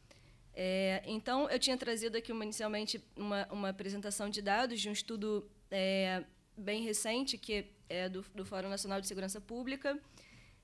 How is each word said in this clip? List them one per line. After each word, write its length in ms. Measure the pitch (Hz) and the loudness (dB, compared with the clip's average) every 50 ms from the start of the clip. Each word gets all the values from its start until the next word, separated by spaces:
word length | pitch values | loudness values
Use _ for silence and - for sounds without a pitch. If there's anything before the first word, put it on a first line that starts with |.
| - - - - - - - - - - - - | -20 -20 -20 -20 -20 -20 -20 -20 -20 -12 -6 -2
É, 440 | 185 185 185 190 190 190 190 190 - | 0 2 4 4 4 4 4 2 0
então, 420 | - 220 214 - 247 247 269 294 - | -2 -4 -2 0 2 2 4 4 4
eu 80 | - | 4
tinha 200 | 254 - 262 254 | 6 6 6 4
trazido 420 | 254 - 240 233 220 220 226 214 226 | 4 0 0 0 0 0 0 0 -2
aqui 140 | 226 - 233 | -2 -2 -4
uma, 100 | 226 214 | -2 -2
inicialmente 580 | 214 214 - 220 214 214 208 214 214 - 220 - - - | -4 -2 -2 -2 0 0 0 -2 -2 -4 -6 -8 -10 -8
uma, 320 | - 202 208 202 202 196 - | -6 -4 -2 0 0 -2 -2
uma 200 | 202 202 202 196 | -2 -2 -2 -2
apresentação 600 | 190 196 202 196 196 202 202 208 202 - 208 208 | -2 -2 -4 -4 -4 -4 -4 -2 -2 -2 -2 -2
de 140 | 208 208 202 | -2 0 2
dados 380 | 202 196 220 254 254 233 214 | 4 4 4 4 2 0 0
de 80 | 196 208 | -2 0
um 40 | 208 | -2
estudo, 560 | 202 - - 226 214 202 214 214 208 208 - - - - - | -2 -2 -2 -4 -2 0 0 0 0 -2 -4 -12 -20 -8 -2
é, 540 | 196 196 190 190 190 190 190 185 185 185 - - - - _ _ _ | 0 2 4 4 4 4 4 4 2 0 -2 -4 -10 -20 _ _ _
bem 260 | 226 202 196 208 220 226 | -8 -4 -2 -2 0 0
recente, 560 | 226 214 208 - 226 226 247 277 269 - 220 | 0 0 2 2 2 2 2 0 0 -2 -4
que 280 | - - 214 202 196 - - - - - | -2 -2 -2 -2 -2 -4 -10 -16 -10 -6
é 200 | 160 180 185 185 | -4 -2 -2 -2
do, 140 | 185 185 202 - - | -2 -6 -8 -8 -8
do 100 | 208 190 | -10 -8
Fórum 240 | 190 214 185 185 196 | -4 -4 -4 -2 -2
Nacional 320 | 196 196 196 202 196 196 | -2 -2 -2 0 0 -2
de 60 | 196 | -2
Segurança 340 | - 202 190 190 190 196 214 | -2 -4 -2 -4 -4 -4 -6
Pública, 560 | 196 - 226 240 254 247 269 277 - 285 285 294 - - - - - - - - - - - - | -8 -6 -6 -4 -4 -4 -4 -2 0 -2 -2 -2 -4 -12 -20 -20 -20 -20 -20 -20 -20 -20 -20 -20